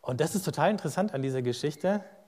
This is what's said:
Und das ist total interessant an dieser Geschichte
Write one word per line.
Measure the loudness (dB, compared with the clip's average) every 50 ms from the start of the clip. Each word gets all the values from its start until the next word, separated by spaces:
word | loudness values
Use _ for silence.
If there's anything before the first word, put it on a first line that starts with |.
Und | -4 -4 0 0
das | 0 0 0
ist | -2 -2
total | -2 2 4 4 4
interessant | 4 2 -2 -2 0 0 0 0 0
an | -2
dieser | -2 0 -2 0
Geschichte | 0 0 -2 0 -2 -4 -4 0 0 0 0 0 -2 -8 -20 -20 -20